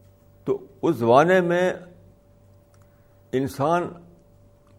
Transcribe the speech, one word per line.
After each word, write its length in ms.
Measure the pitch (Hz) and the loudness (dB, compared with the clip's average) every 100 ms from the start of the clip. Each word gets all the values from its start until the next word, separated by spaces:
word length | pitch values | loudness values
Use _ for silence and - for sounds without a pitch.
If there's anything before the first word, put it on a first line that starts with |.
| - _ _ - - | -20 _ _ -10 -6
تو 200 | - - - | -6 -8 -6
اس 140 | - 123 | -4 0
زمانے 460 | 117 127 165 185 | 4 4 4 2
میں 320 | 175 175 185 - - - - - _ - - - _ - - _ _ _ _ | 0 0 -2 -4 -12 -20 -20 -20 _ -20 -20 -20 _ -20 -20 _ _ _ _
انسان 560 | 127 135 - 143 175 170 - - - _ - - _ _ | -4 -4 -4 -2 -2 -4 -10 -20 -20 _ -20 -20 _ _